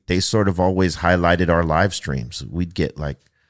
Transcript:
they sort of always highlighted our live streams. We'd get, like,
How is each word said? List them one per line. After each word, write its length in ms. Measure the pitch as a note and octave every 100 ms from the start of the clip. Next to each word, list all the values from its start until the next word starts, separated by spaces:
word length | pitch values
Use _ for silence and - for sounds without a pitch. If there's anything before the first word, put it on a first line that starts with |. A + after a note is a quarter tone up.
| -
they 140 | F2+
sort 280 | - A2 G2
of 100 | F2
always 380 | F2+ F#2 F2+ D2+
highlighted 500 | F2 F2+ E2+ F2 F2
our 120 | E2
live 300 | E2 D#2 G2
streams. 480 | - - C2+ A#1+ - A#1+
We'd 280 | D#2 F2
get, 220 | F2 D#2 -
like, 200 | D2 C#2 _ _